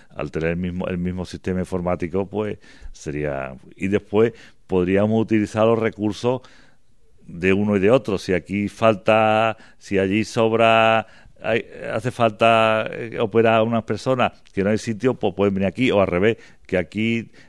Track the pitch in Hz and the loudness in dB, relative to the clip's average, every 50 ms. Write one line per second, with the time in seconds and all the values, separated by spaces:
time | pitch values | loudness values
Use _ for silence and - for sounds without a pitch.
0 | - - - - 69 73 - 80 80 82 85 87 90 90 87 90 90 - 92 87 | -20 -20 -12 -10 -10 -8 -6 -4 -4 -2 -2 -4 -4 -6 -6 -6 -6 -6 -4 -4
1 | 87 90 92 92 87 - - 82 - 98 92 92 90 - 92 90 87 87 90 82 | -4 -4 -6 -6 -8 -10 -10 -10 -6 -6 -4 -4 -4 -6 -6 -4 -4 -2 -4 -4
2 | 90 85 80 95 101 92 98 104 107 104 101 - - - - - - - - - | -4 -4 -4 -4 -4 -4 -4 -6 -6 -6 -8 -10 -14 -20 -20 -18 -16 -16 -16 -12
3 | - 78 73 76 76 73 69 67 67 65 65 64 - - - - - 95 101 101 | -10 -8 -6 -6 -4 -4 -6 -6 -8 -10 -12 -16 -20 -20 -14 -8 -4 -2 -2 -2
4 | - - - 104 113 117 117 - - - - - - - 92 92 90 87 95 95 | -2 0 2 2 2 2 2 -4 -20 -20 -20 -20 -8 -2 0 0 2 4 2 2
5 | 104 107 110 113 113 95 110 110 104 98 - 110 107 113 117 110 110 113 - - | 2 2 2 0 0 2 0 0 0 0 0 0 2 2 2 2 0 -2 -4 -4
6 | 101 107 98 - - 120 131 123 - - - - - - - - - - - - | -4 -4 -4 -2 -2 -2 -2 -4 -6 -14 -20 -20 -20 -20 -20 -20 -20 -20 -20 -20
7 | - - - - - - 101 85 85 92 95 98 104 107 104 101 92 101 120 135 | -20 -20 -20 -20 -20 -18 -10 -2 2 2 2 2 2 0 0 2 4 4 4 4
8 | 131 - 98 92 - - 92 87 76 - 95 101 101 98 - - - - 110 90 | 2 0 -6 -4 -2 -2 -2 -2 -2 -4 -6 -4 -4 -6 -4 0 2 2 2 2
9 | - - 110 110 110 107 107 110 113 113 107 - - - - - - - 101 95 | 2 2 2 4 4 4 2 2 2 0 -2 -6 -12 -20 -20 -20 -10 -4 0 0
10 | 98 98 98 110 107 - - 120 113 113 110 113 117 113 113 113 113 110 113 113 | 0 2 2 0 -2 -2 0 0 0 2 2 4 4 4 6 4 4 4 2 2
11 | 107 - - - - - - - - - 113 117 - - - - - - - 113 | -2 -4 -12 -20 -20 -20 -20 -12 -6 -4 -2 -2 -4 -6 -14 -14 -10 -8 -6 -6
12 | - 127 - - 120 113 107 104 113 113 113 113 110 110 110 110 113 - - - | -6 -6 -2 0 0 0 2 2 2 4 4 4 4 2 2 0 -2 -4 -6 -10
13 | 123 113 - - 120 104 104 117 113 113 110 113 110 113 117 113 110 - 113 101 | -10 -8 -4 -4 -4 0 2 4 4 4 4 4 2 2 0 -2 -2 -4 -6 -6
14 | - 131 131 123 117 95 - - _ - - 98 95 101 107 104 - - 113 98 | -2 -2 0 0 0 -2 -2 -6 _ -12 -4 -2 0 0 0 0 -2 -4 -6 -2
15 | 123 127 120 - - 104 87 - 98 101 98 95 98 95 85 - 127 120 87 101 | 0 -2 -2 0 -2 -4 0 2 0 2 2 0 -2 -2 -2 0 0 2 2 2
16 | 95 87 85 87 95 113 113 - - - - - - - 92 90 87 - - 101 | 2 2 2 2 2 2 0 -2 -6 -20 -20 -20 -12 -4 -2 -2 -2 -2 -4 -4
17 | 110 113 117 117 110 - - - - | -2 -2 -2 -4 -6 -8 -16 -20 -20